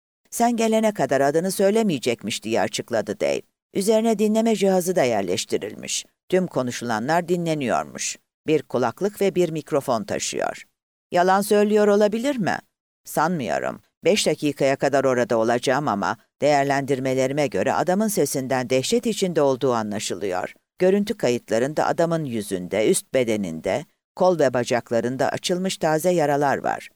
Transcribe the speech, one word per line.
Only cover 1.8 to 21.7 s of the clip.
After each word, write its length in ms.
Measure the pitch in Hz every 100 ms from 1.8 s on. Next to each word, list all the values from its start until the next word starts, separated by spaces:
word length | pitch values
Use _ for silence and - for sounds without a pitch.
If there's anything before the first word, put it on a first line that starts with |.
| 214 135 123 117 98 -
diye 180 | 110 110
açıkladı 580 | 104 - - 113 104 98
Dave. 220 | 73 65 - _ _
Üzerine 460 | 196 196 220 226 208
dinleme 360 | 214 220 226 208
cihazı 400 | 196 185 175 180
da 80 |
yerleştirilmiş. 1000 | 127 107 92 95 - 110 104 107 65 - - _ -
Tüm 180 | 180 175
konuşulanlar 800 | 135 127 - 117 110 123 170 170
dinleniyormuş. 880 | 180 170 156 123 78 73 62 - - _ _ -
Bir 160 | 156
kulaklık 580 | - 127 123 - 202 208
ve 140 | 196 175
bir 140 | 170
mikrofon 540 | 160 - 147 139 113
taşıyor. 600 | 98 76 - - 50 - - _ _ _ -
"Yalan 300 | 175 185 196
söylüyor 460 | 202 208 208 208 208
olabilir 500 | 202 208 226 269 269
mi?" 200 | 151 82 _ _ _ _ -
"Sanmıyorum. 760 | - 156 175 104 67 65 58 _ _
Beş 240 | 160 208 190
dakikaya 480 | 156 147 - 135 135
kadar 280 | 143 135
orada 340 | 131 123 117 113
olacağım 500 | 113 120 - 131 143
ama 300 | 101 90 113 _ -
değerlendirmelerime 1040 | 143 143 139 139 139 131 131 131 131 143 139
göre 260 | 95 110
adamın 340 | 104 151 190 220
sesinden 640 | 190 143 143 131 131 120
dehşet 360 | 131 127 240 240
içinde 360 | 202 185 160
olduğu 320 | 139 131 139
anlaşılıyor. 800 | 117 107 104 - 95 98 90 - - _ -
Görüntü 380 | 185 202 208 226
kayıtlarında 680 | 123 120 - 110 135